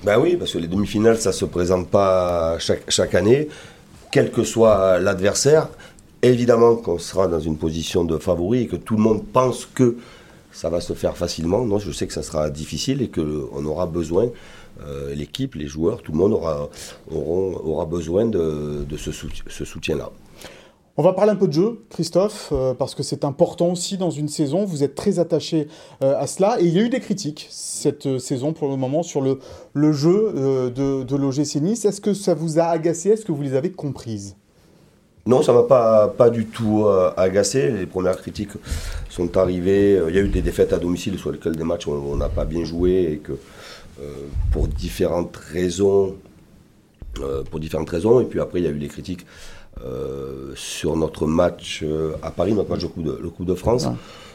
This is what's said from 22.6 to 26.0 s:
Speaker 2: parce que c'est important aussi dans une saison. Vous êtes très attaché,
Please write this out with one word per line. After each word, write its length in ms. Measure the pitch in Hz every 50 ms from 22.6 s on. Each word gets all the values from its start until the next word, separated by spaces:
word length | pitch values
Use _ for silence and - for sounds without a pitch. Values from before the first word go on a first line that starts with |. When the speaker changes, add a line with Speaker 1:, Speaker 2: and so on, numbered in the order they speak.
| 131 131 127
Speaker 2:
parce 220 | - 135 117 -
que 80 | - 135
c'est 220 | - 151 - -
important 460 | 147 - - 175 165 - - 175 175
aussi 260 | 180 175 - - 202
dans 140 | 180 190 170
une 180 | 135 143 151 147
saison. 360 | - - 156 131 143 185 214
Vous 200 | 196 165 139 143
êtes 100 | 139 -
très 240 | - - 208 185 170
attaché, 480 | 170 165 170 147 143 - 165 160 147 151 - - - - - -